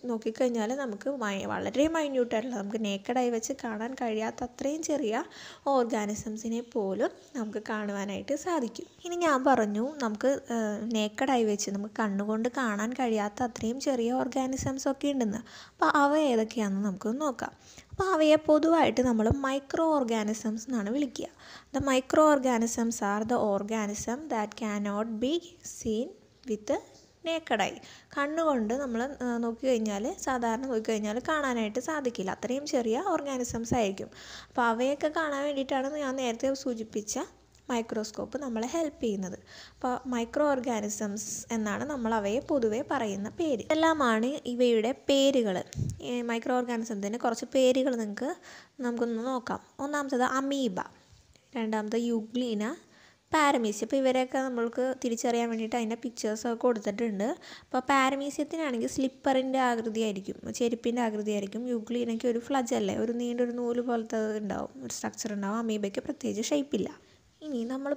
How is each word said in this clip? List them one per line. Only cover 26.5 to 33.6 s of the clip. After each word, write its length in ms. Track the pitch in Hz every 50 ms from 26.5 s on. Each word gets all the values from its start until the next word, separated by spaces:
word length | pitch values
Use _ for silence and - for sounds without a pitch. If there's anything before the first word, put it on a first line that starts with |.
with 200 | 214 208 - - 277 403 - - - - - _ _ _ -
naked 360 | 330 330 320 320 - 247 214
eye. 200 | 190 - - - - - - - - _ - 294
കണ്ണുകൊണ്ട് 560 | 285 294 311 330 330 311 285 240 220 208 240
നമ്മൾ, 420 | 269 285 262 233 226 240 277 277 -
ആ, 140 | 254 247 240
നോക്കിക്കഴിഞ്ഞാൽ, 800 | 233 233 233 226 226 - 262 254 226 220 214 202 202 214 277 392 -
സാധാരണ 480 | - 294 262 247 240 233 226 226 269
നോക്കിക്കഴിഞ്ഞാൽ 560 | 269 247 220 220 - 220 214 208 208 208 247 247 -
കാണാനായിട്ട് 520 | 320 302 294 262 247 233 220 214 214 247
സാധിക്കില്ല. 500 | 262 - 320 302 277 247 233 - 180 185
അത്രയും 360 | - - - 208 240 277 294
ചെറിയ 380 | 302 311 262 226 220 220 262 370
ഓർഗാനിസംസ് 680 | 403 349 311 285 285 269 254 247 247 - 226